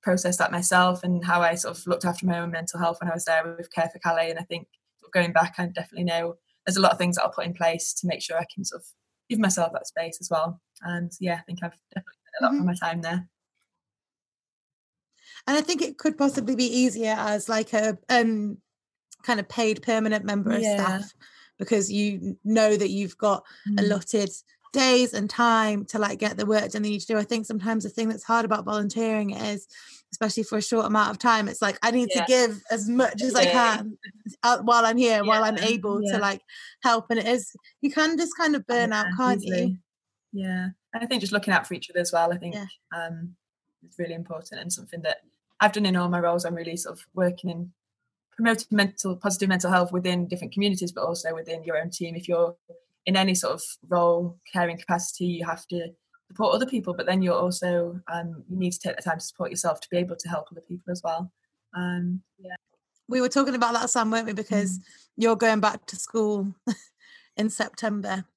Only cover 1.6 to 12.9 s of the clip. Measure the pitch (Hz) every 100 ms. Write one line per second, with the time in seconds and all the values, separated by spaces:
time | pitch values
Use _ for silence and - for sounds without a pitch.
1.6 | - 170 - 175 180 170 185 170 170 165
2.6 | 170 170 170 170 180 165 170 165 165 170
3.6 | 175 - 165 175 170 165 165 165 180 170
4.6 | - _ _ _ _ 185 175 165 170 -
5.6 | 175 175 160 - 175 170 170 170 _ _
6.6 | - 190 190 - 180 175 - - 175 175
7.6 | 165 165 - - 180 147 - 165 170 -
8.6 | 190 - - - _ _ _ 220 208 185
9.6 | 165 165 - - 165 165 175 160 165 170
10.6 | _ _ 175 175 175 - 185 170 - 175
11.6 | 175 - _ - - _ _ - - 285
12.6 | 180 180 165